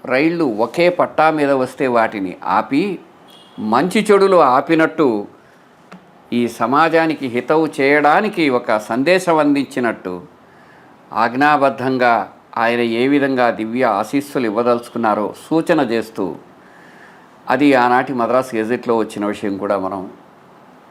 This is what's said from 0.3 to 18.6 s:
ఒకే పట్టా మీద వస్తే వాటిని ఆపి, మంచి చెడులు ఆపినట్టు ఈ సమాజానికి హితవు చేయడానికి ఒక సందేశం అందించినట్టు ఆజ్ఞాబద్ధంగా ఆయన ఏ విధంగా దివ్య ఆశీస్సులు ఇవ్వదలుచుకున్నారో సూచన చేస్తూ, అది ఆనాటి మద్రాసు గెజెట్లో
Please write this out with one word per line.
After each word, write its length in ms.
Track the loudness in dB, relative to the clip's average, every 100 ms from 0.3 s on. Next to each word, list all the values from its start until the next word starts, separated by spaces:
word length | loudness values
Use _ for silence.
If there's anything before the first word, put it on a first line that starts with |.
| 0
ఒకే 440 | -2 -2 -2 0 0
పట్టా 420 | 2 -2 2 2
మీద 200 | 2 0
వస్తే 360 | 0 -2 -4 -2
వాటిని 500 | 0 0 -2 -8 -8
ఆపి, 540 | -4 -2 0 -2 -2 -6 -14 -20 -20 -20 -20 -10
మంచి 460 | -2 0 0 0 2
చెడులు 240 | 4 4 4
ఆపినట్టు 920 | 4 4 2 2 2 2 0 0 -6 -14 -20 -20 _ _ -20 -20 -20 -20 -6
ఈ 160 | -2 -2
సమాజానికి 800 | -2 0 2 4 2 2 -2 -6
హితవు 420 | -4 0 0 0 0
చేయడానికి 680 | 2 4 4 2 0 -2 0
ఒక 300 | 0 0 -2
సందేశం 600 | -2 -2 2 0 2 2
అందించినట్టు 840 | 2 0 -2 -4 -4 -4 -8 -10 -14 -20 -20 -20 -20 -20 -20 -20 -10
ఆజ్ఞాబద్ధంగా 1200 | -2 -2 2 2 4 2 0 -2 0 2 2 -2 -10 -12 -4
ఆయన 240 | 0 0
ఏ 280 | 0 0 2
విధంగా 420 | 2 2 2 0
దివ్య 340 | 0 -4 -2
ఆశీస్సులు 600 | 0 0 -2 -4 -4 -4
ఇవ్వదలుచుకున్నారో 880 | -2 -2 0 -2 -4 -4 -2 0 -4 -8 -4
సూచన 300 | -2 0 0
చేస్తూ, 540 | 0 -2 -4 -6 -8 -8 -16 -20 -20 -20 -20 -20 -20 -20 -20 -14 -4
అది 240 | 2 4
ఆనాటి 380 | 4 4 2 0
మద్రాసు 440 | -2 0 0 -2
గెజెట్లో 400 | -2